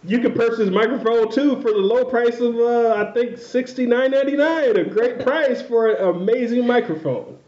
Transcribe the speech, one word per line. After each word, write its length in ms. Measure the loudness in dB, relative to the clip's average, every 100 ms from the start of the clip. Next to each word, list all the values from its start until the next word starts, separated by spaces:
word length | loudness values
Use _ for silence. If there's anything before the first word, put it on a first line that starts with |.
You 160 | -2 -2
can 120 | 0
purchase 260 | 0 -2 0
this 120 | 0
microphone 600 | 0 0 0 0 0 0
too 300 | 2 0 0
for 120 | 0
the 60 | 0
low 260 | 2 0
price 340 | 0 0 0 0
of, 160 | -2 0
uh, 380 | 0 2 2
I 180 | 0 -2
think 240 | -2 -4 -6
sixty-nine 760 | -4 -4 -4 -4 0 2 2
ninety-nine. 640 | 2 0 2 0 2 2 2
A 80 |
great 360 | 0 0 -2 0
<laughs> 60 | -2
price 340 | 0 0 -2
for 280 | -2 2 2
an 260 | 2 0 0
amazing 500 | 0 0 0 0 2
microphone. 720 | 2 0 -6 -4 -6 -8 -18